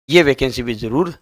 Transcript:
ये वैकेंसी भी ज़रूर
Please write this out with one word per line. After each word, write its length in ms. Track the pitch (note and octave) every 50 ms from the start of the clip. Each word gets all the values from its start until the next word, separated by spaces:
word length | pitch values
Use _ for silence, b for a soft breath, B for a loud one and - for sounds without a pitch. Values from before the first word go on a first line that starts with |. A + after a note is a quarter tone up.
| _ -
ये 140 | D3 F3 D#3+
वैकेंसी 400 | C#3 C3 - C3+ C3 A2+ B2+ A#2+
भी 120 | A#2+ A#2
ज़रूर 380 | G#2+ A#2+ A2+ A2+ D3 F#3 F3 D3+ -